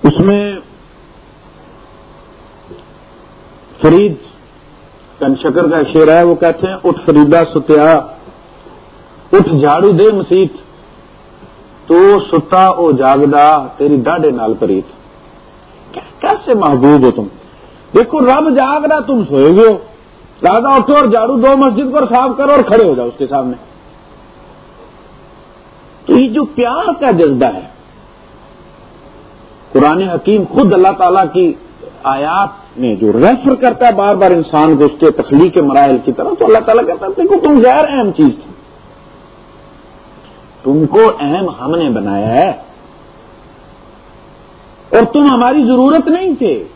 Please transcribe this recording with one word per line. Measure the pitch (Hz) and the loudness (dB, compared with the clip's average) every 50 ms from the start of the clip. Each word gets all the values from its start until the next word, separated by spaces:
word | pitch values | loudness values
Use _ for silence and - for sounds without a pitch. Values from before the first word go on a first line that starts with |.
| - | 0
اس | 143 147 - | 0 0 0
میں | 170 196 202 202 202 202 196 185 - - - - - - - - - - - - - - - - _ - _ - - - - 62 62 - - - - - - - - - - - - - - - - - - - - - - - - - - - - - - - - - - - - - - - | -2 0 0 -2 -4 -6 -10 -12 -18 -20 -20 -20 -20 -20 -20 -20 -20 -20 -20 -20 -20 -20 -20 -20 _ -20 _ -20 -20 -20 -20 -20 -20 -20 -20 -20 -20 -20 -20 -20 -20 -20 -20 -20 -20 -20 -20 -20 -20 -20 -20 -20 -20 -20 -20 -20 -20 -20 -20 -20 -20 -20 -20 -20 -20 -20 -20 -20 -20 -20 -12 0
فرید | - 156 165 180 208 208 156 - - - - - - - - - _ - - - - - - - - - - - | 2 4 4 4 2 0 -2 -6 -14 -20 -20 -20 -20 -20 -20 -20 _ -20 -20 -20 -20 -20 -20 -20 -20 -20 -12 -8
کن | 151 135 135 | -4 -4 -4
شکر | 131 - 156 131 165 170 147 | -2 -4 -4 -2 -2 -2 0
کا | 160 160 147 - - | 0 -2 -2 0 2
شعر | 160 156 151 | 2 4 4
ہے، | 160 170 175 | 4 4 4
وہ | 175 170 | 2 0
کہتے | 170 175 170 165 - - | 0 0 -2 -2 -2 -6
ہیں، | 190 190 185 - | -8 -8 -4 -4
"اٹھ | 180 165 - - | -4 -4 -4 -2
فریدا | - 151 147 147 143 160 170 165 156 - | 0 2 2 4 4 2 2 0 0 -4
ستیا، | 160 139 - 151 151 147 160 165 147 135 - - - - - - - - - - - - - - - - - - - - - - - - - - | -6 0 2 2 2 4 4 2 2 0 -6 -18 -20 -20 -20 -20 -20 -20 -20 -20 -20 -20 -20 -20 -20 -20 -20 -20 -20 -20 -20 -20 -20 -8 0 0
اٹھ | 190 190 - | 0 2 2
جھاڑو | 165 143 135 147 147 165 190 202 | 0 0 0 0 0 2 2 2
دے | 196 160 202 220 220 | 2 4 2 2 2
مسیت، | 196 170 - 180 190 190 147 - - - - - - - - - - - - - - - - - - - - - - - - - - - | 0 -4 -2 0 0 0 0 -4 -14 -20 -20 -20 -20 -20 -20 -20 -20 -20 -20 -20 -20 -20 -20 -20 -20 -20 -20 -20 -20 -20 -20 -20 -20 -4
تو | - 165 175 190 196 202 196 | 0 2 4 6 6 4 2
ستا | - - - 160 - - 190 185 190 | 0 -2 -4 -4 -2 0 0 2 2
او | 190 180 175 175 160 143 | 2 2 0 0 0 0
جاگدا، | 123 - - 139 139 147 143 143 147 143 151 156 151 135 123 - | 0 0 0 2 2 2 2 2 4 4 4 2 0 -2 -8 -8
تیری | - 143 147 147 | -4 -2 0 0
ڈاڈے | 135 117 147 165 175 156 151 | 0 -2 -2 -4 -2 -2 -2
نال | 127 123 113 110 110 107 | -2 -2 -6 -6 -4 -4
پریت۔" | 113 92 95 95 95 - - - - - _ - - - - - - - - - - - - - - - - - - - - - | -4 -4 -4 -4 -6 -10 -18 -20 -20 -20 _ -20 -20 -20 -20 -20 -20 -20 -20 -20 -20 -20 -20 -20 -20 -20 -20 -20 -20 -20 -18 -10
کیسے | - - 403 415 - - 247 | -6 -4 -4 -4 -2 -2 -2
محبوب | 208 185 151 143 127 123 143 147 147 127 | 0 0 0 0 2 4 4 4 4 4
ہو | 127 | 2
تم؟ | - - 104 95 - - - - - - - - - - - - - 202 | 0 0 -8 -10 -14 -20 -20 -20 -20 -20 -20 -20 -20 -20 -20 -2 0 0
دیکھو، | 240 233 - 311 | 0 0 -2 -2
رب | 262 247 262 294 311 311 262 | 0 0 0 0 0 0 0
جاگ | 269 269 262 285 302 | 0 0 0 -2 -4
رہا، | 294 311 311 302 | -2 -2 -2 -2
تم | 240 208 277 233 196 135 | -2 -4 -4 -4 -4 -2
سوئے | 143 135 135 151 | 0 2 2 4
ہوئے | 170 196 226 226 214 | 4 4 4 4 2
ہو، | - - - - - - _ - _ - - - _ - | 0 -6 -16 -20 -20 -20 _ -20 _ -20 -20 -18 _ -2
لہذا | 349 196 226 240 277 | 0 0 0 0 2
اٹھو | 269 269 - - 285 | 0 0 2 2 2
اور | 294 277 | 2 2
جھاڑو | 233 208 233 220 233 277 | 2 0 0 -2 -2 -2
دو | 247 220 269 277 | 0 2 2 2
مسجد | 269 277 269 220 202 285 262 | 2 2 0 0 -2 -6 -4
کو، | 254 302 | -2 -2
اور | 269 233 | -2 0
صاف | 233 247 254 262 240 | 0 -2 -2 -2 -4
کرو | - 277 277 | -4 -2 0
اور | 285 277 226 | 2 0 2
کھڑے | - 196 226 220 180 | 2 2 2 2 2
ہو | 143 | 0
جاؤ | 127 120 | -2 -4
اس | 120 120 - | -8 -8 -8
کے | 139 | -8
سامنے۔ | 123 135 139 131 127 123 - - - - - _ - - - - - - - - - - - - - - - - - - - - - - - - - - - - - - - - - - - - - _ - - - - - - | -6 -4 -6 -6 -6 -10 -12 -16 -20 -20 -20 _ -20 -20 -20 -20 -20 -20 -20 -20 -20 -20 -20 -20 -20 -20 -20 -20 -20 -20 -20 -20 -20 -20 -20 -20 -20 -20 -20 -20 -20 -20 -20 -20 -20 -20 -20 -20 -20 _ -20 -20 -20 -20 -18 -4
تو | - 190 240 | 0 0 2
یہ | 262 262 | 2 0
جو | 214 302 277 | -2 -4 -6
پیار | - - - 240 233 254 311 349 359 339 - | -6 -4 -4 -4 -4 -4 -4 -4 -4 -4 -2
کا | 294 262 | -2 -2
جذبہ | 202 165 - 147 139 123 135 - 98 | 0 2 0 0 0 0 -2 -4 -4
ہے، | - - - - - - - - - - - - _ - - - - - - - - - - - - - - - - - - - - - - - - - - - - - - - | -6 -16 -18 -20 -20 -20 -20 -20 -20 -20 -20 -20 _ -20 -20 -20 -20 -20 -20 -20 -20 -20 -20 -20 -20 -20 -20 -20 -20 -20 -20 -20 -20 -20 -20 -20 -20 -20 -20 -20 -20 -20 -4 -2
قرآن | 131 139 147 156 175 190 | 0 0 2 0 -2 -4
حکیم | 185 170 160 - 190 214 220 185 | -4 -6 -6 -2 -2 -2 -2 -2
خود | - - - 269 190 208 | -2 -2 0 0 2 2
اللہ | 185 185 190 196 185 | 2 2 2 2 0
تعالیٰ | 185 175 180 196 190 151 - | 0 0 2 0 0 0 0
کی | 180 185 170 - - - - - - - - - - - | -2 -2 -2 -2 -6 -14 -20 -20 -20 -20 -20 -20 -10 -6
آیات | 127 135 135 143 151 165 190 202 - - - - - - - | -6 -6 -4 -6 -6 -4 -4 -4 -4 -6 -18 -20 -20 -10 -6
میں | 127 120 107 | -6 -4 -4
جو | 92 110 107 101 | -2 -2 0 0
ریفر | 113 135 202 254 247 - 277 262 | 2 2 2 2 0 0 -2 -2
کرتا | - 247 247 226 - 247 | 0 0 -2 -2 2 0
ہے | 240 220 | 0 2
بار | 190 196 202 208 | 2 0 0 0
بار | 185 190 185 | 2 2 2
انسان | 180 170 156 - - 151 151 160 156 | 2 0 -2 -2 -2 0 2 2 2
کو | 135 147 | 2 2
اس | 143 - - | 0 0 2
کے | 165 156 | 0 0
تخلیق | - - 131 - 143 139 175 185 165 | 0 0 -4 0 2 2 2 2 2
کے | 175 156 | 0 -2
مراحل | 139 135 139 139 139 131 120 - | 2 2 2 2 2 0 -2 -2
کی | - 120 | -4 -4
طرف، | - - - 392 - | -4 -6 -6 -4 -2
تو | - | 2
اللہ | 233 214 220 | 2 2 2
تعالیٰ | 220 - 220 233 233 | 2 0 0 0 0
کہتا | - - - 196 | -2 -6 -6 -8
ہے، | 190 196 - 330 | -10 -6 -4 0
"دیکھو، | 392 403 349 - | 0 0 0 2
تم | 302 294 262 226 | 2 2 4 4
غیر | 247 262 294 311 294 | 4 2 2 0 -2
اہم | 285 269 233 202 | -2 -4 -4 -4
چیز | 165 - 156 135 110 - - | 0 0 0 0 0 -4 -16
تھی، | - - - - - - - _ - - - - - - - - - - - - - - - - 50 - - - - - - - - - - - - - - - - - - - | -20 -20 -20 -20 -20 -20 -20 _ -20 -20 -20 -20 -20 -20 -20 -20 -20 -20 -20 -20 -20 -20 -20 -20 -20 -20 -20 -20 -20 -20 -20 -20 -20 -20 -20 -20 -20 -20 -20 -20 -20 -20 -10 -6
تم | 131 139 151 160 | -2 -2 0 -2
کو | 147 147 - 226 - - - | 0 2 2 2 2 2 -2
اہم | 143 143 151 185 196 175 - - | -6 -6 -4 -4 -6 -8 -8 -10
ہم | 123 139 | -8 -6
نے | 160 170 165 139 | -4 -4 -4 -4
بنایا | 117 - 98 101 98 98 104 110 117 | -4 -4 -6 -6 -6 -4 -4 -2 0
ہے، | 131 170 190 - - - - - - - - - - - - - - - - - - - - - - - - - _ - - - - - - - - - - - - - - - - - - - _ - - | 0 0 0 -2 -8 -14 -20 -20 -20 -20 -20 -20 -20 -20 -20 -20 -20 -20 -20 -20 -20 -20 -20 -20 -20 -20 -20 -20 _ -20 -20 -20 -20 -20 -20 -20 -20 -20 -20 -20 -20 -20 -20 -20 -20 -20 -20 -20 _ -12 -2
اور | - 220 233 - - | 0 0 0 2 0
تم | 294 285 277 | 2 2 2
ہماری | 262 240 240 247 262 302 269 | 2 0 0 0 0 0 0
ضرورت | 226 254 254 254 277 302 320 - - | 0 0 2 2 2 2 0 0 0
نہیں | 320 349 381 381 294 | -2 -2 -2 -4 -4
تھے۔" | - 262 196 143 107 85 - - | -4 -2 -4 -4 -4 -8 -14 -20